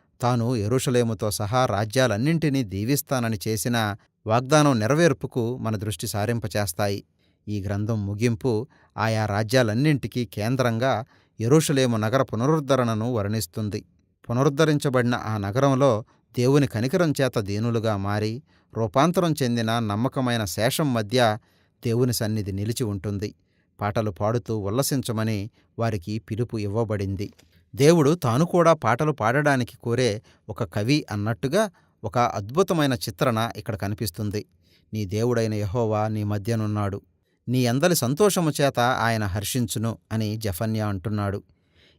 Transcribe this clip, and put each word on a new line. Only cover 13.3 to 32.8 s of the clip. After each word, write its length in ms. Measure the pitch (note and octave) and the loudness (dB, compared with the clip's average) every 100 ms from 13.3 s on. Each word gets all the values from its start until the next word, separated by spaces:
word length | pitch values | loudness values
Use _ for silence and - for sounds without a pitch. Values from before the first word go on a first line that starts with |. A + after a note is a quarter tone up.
| A2 - - G#2+ G#2 - _ _ _ - | -4 -4 -6 -6 -6 -10 _ _ _ -4
పునరుద్ధరించబడిన 840 | A#2+ D3 C#3 D#3 D3 D3 B2+ A#2+ | 2 2 4 2 2 2 2 2
ఆ 220 | A#2+ G#2 G#2+ | 0 -2 -4
నగరంలో 680 | G2 G#2+ C#3 C3 C#3 G#2+ - _ _ - | -2 0 2 4 4 2 -2 _ _ 0
దేవుని 280 | B2 C#3+ C3+ | 4 4 2
కనికరం 480 | - B2 F3+ E3+ C#3 | 0 0 0 0 2
చేత 180 | C3+ A#2+ | 0 0
దీనులుగా 580 | G2 G2+ A#2 A2+ A2 G2+ | -2 -2 0 0 0 0
మారి, 460 | G2 G#2 G#2+ A#2 - _ _ | 0 -2 -2 -4 -12 _ _
రూపాంతరం 600 | - A2+ C3+ D#3+ F3 F3 D3 | -4 0 4 4 4 2 2
చెందిన 360 | B2+ A#2+ A2+ A#2 | 0 0 0 0
నమ్మకమైన 640 | A2 G#2 B2+ - B2+ A#2 | 0 0 -2 0 -2 0
శేషం 500 | G#2 - A2+ C3 D3+ | -2 0 0 0 0
మధ్య 440 | A#2+ G#2 B2+ A#2 G#2+ _ _ _ _ B2 | 0 0 2 2 2 _ _ _ _ -2
దేవుని 260 | A#2 B2+ | 0 0
సన్నిధి 400 | A#2+ A2 A2 G2+ | 0 -2 -2 -4
నిలిచి 320 | F#2+ G#2+ A#2 | -4 -4 -4
ఉంటుంది. 500 | A2+ G2+ G#2+ G2+ G#2 - _ _ _ - | -4 -4 -4 -4 -6 -10 _ _ _ -6
పాటలు 300 | G#2 A2 G#2+ | -4 -2 -2
పాడుతూ 480 | F#2+ G#2+ A#2 - A2 | -2 0 0 -2 -4
ఉల్లసించమని 920 | G2 A2+ C#3+ C#3 A#2+ A2 A2 G#2+ G#2 _ _ - | -2 -2 0 -2 -2 -2 -2 -2 -6 _ _ -4
వారికి 400 | A2+ G#2+ - G#2+ | -4 -4 -6 -8
పిలుపు 400 | - G#2+ A#2 A2+ | -6 -6 -4 -4
ఇవ్వబడింది. 760 | G2+ G#2 A2+ G#2 G2 F#2+ G#2 - _ _ _ | -4 -2 -2 -2 -4 -4 -8 -12 _ _ _
దేవుడు 400 | F#2+ C#3+ E3+ C3+ | 2 6 6 6
తాను 320 | F3 B2+ A#2+ E3+ | 4 2 2 2
కూడా 260 | F3+ E3 | 4 6
పాటలు 400 | D#3+ A2 B2 D#3 | 4 4 2 0
పాడడానికి 640 | - A2 C3 D3 C3+ A#2 - | 0 2 2 2 2 0 -6
కోరే 460 | A#2+ A#2 B2 G#2 - _ - | -4 0 0 0 -8 _ -12
ఒక 160 | G#2 | -8
కవి 420 | A2 - G#2+ D3+ - | -4 -2 0 0 0
అన్నట్టుగా 600 | G#2 G#2 A#2 C3 F3 G#3+ - _ _ | -4 -2 -2 -2 0 -2 -6 _ _
ఒక 140 | A2 A#2+ | -4 0
అద్భుతమైన 760 | A#2+ G#2+ G#2 C#3 G3 F3 | 0 0 -4 0 0 2